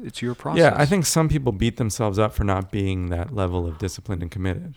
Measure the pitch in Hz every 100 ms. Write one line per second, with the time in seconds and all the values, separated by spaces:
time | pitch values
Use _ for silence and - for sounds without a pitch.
0 | 185 - 120 123 147 165 156 - 143 196
1 | 143 160 156 151 127 95 117 - 113 -
2 | 107 98 107 - 104 95 95 104 98 92
3 | 90 87 87 107 90 90 85 78 95 -
4 | - 90 85 95 92 90 175